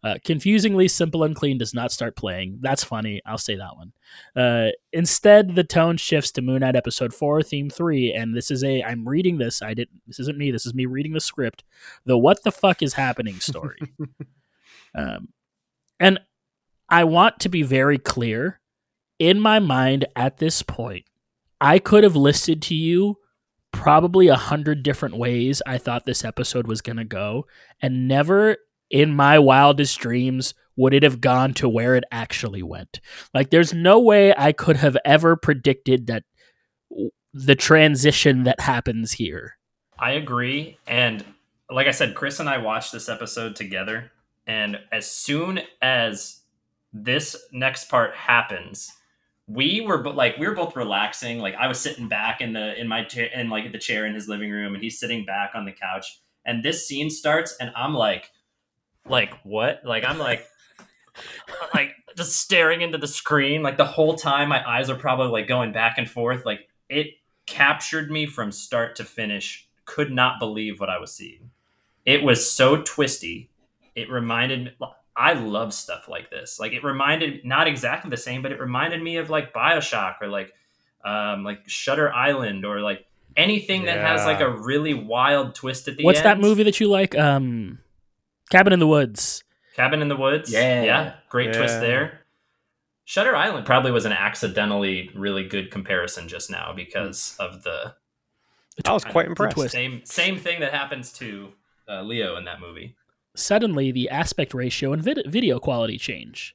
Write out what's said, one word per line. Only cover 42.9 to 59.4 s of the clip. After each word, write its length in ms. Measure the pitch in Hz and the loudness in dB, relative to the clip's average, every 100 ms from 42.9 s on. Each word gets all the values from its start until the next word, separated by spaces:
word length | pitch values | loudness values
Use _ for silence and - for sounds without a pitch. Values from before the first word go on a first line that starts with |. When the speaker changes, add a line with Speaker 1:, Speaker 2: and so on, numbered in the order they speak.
Speaker 3:
this 160 | 117 - | -12 -10
episode 480 | 110 113 - 113 104 | -10 -10 -8 -10 -10
together. 560 | 104 95 98 113 123 _ _ _ - | -10 -8 -6 -8 -10 _ _ _ -8
And 320 | 110 104 101 - | -4 -4 -6 -8
as 180 | 113 - | -8 -6
soon 520 | - - 143 175 185 - _ | -8 -4 -4 -2 -6 -8 _
as 560 | 131 127 117 101 - - _ _ _ _ _ | 0 2 0 -4 -12 -16 _ _ _ _ _
this 440 | 107 107 127 - - - | -12 -4 -2 -4 -12 -14
next 320 | 127 131 127 - | -4 -4 -4 -2
part 300 | 127 113 - | 0 0 -2
happens, 760 | - 120 110 95 87 - - - _ _ _ _ _ | 2 2 2 -8 -12 -16 -16 -18 _ _ _ _ _
we 320 | 107 139 202 | -4 -2 -2
were 180 | 220 165 | -2 -4
bo-, 100 | 135 | -4
like, 260 | 135 123 117 | 0 0 0
we 80 | 170 | -6
were 80 | 214 | -4
both 200 | 165 139 | -6 -6
relaxing. 600 | 110 101 107 - 123 117 | -4 -2 -4 -6 -10 -8
Like, 140 | 101 95 | -8 -4
I 120 | 127 | -4
was 120 | 123 | -4
sitting 280 | - - 117 | -6 -8 -8
back 320 | 104 110 113 | -6 -4 -6
in 100 | 120 | -8
the, 240 | 110 107 107 | -8 -8 -8
in 100 | 117 | -6
my 160 | 113 | -6
cha-, 260 | 110 123 117 | -6 -6 -6
in, 160 | 127 117 | -6 -6
like, 220 | 110 117 | -6 -8
the 60 | 107 | -12
chair 280 | - 107 107 | -8 -6 -6
in 80 | 107 | -8
his 120 | 104 | -10
living 220 | 104 104 | -10 -8
room, 240 | 104 104 | -8 -8
and 100 | 98 | -8
he's 160 | 110 - | -10 -10
sitting 260 | 117 117 98 | -8 -8 -8
back 260 | 98 98 | -8 -6
on 100 | 113 | -8
the 80 | 101 | -12
couch. 480 | 95 95 95 - - _ _ | -12 -10 -10 -12 -20 _ _
And 200 | - 117 | -8 -6
this 240 | 127 160 - | -4 -6 -6
scene 240 | 139 151 | -8 -8
starts, 440 | 151 151 156 165 - | -4 -2 -2 -2 -10
and 100 | 120 117 | -12 -8
I'm 180 | 131 | -6
like, 380 | 143 107 95 - _ _ _ _ _ _ _ - | -2 -2 -2 -8 _ _ _ _ _ _ _ -4
like, 260 | 127 101 - | -2 -2 -6